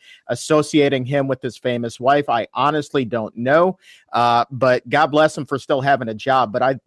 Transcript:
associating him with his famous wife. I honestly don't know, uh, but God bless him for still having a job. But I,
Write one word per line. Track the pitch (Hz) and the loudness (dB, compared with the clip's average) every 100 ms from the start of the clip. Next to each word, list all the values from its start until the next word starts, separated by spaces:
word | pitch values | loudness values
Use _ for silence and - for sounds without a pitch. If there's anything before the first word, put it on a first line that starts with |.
| - - - | -16 -14 -8
associating | 120 - 151 151 156 143 135 | -6 0 0 2 2 2 0
him | 127 143 135 | -2 -2 -2
with | 127 | -4
his | 127 - | -8 -6
famous | 127 120 117 - | -4 -4 -6 -2
wife. | 123 147 147 | 0 2 0
I | 117 98 | -4 -4
honestly | - 139 151 143 147 | -2 0 -2 -2 -4
don't | 120 117 107 110 | -2 -4 -6 -4
know, | 120 156 180 180 _ - _ | 0 2 2 -2 _ -20 _
uh, | 117 120 120 120 | 0 2 2 0
but | 131 131 123 123 | 0 2 2 0
God | 143 156 | 0 2
bless | 147 151 160 | 2 2 0
him | 143 | -6
for | 131 | -6
still | - 143 | -2 -2
having | 139 139 117 | 2 0 -2
a | |
job. | 107 - 131 113 | -6 0 2 0
But | 123 | 0
I, | 131 135 | -2 -2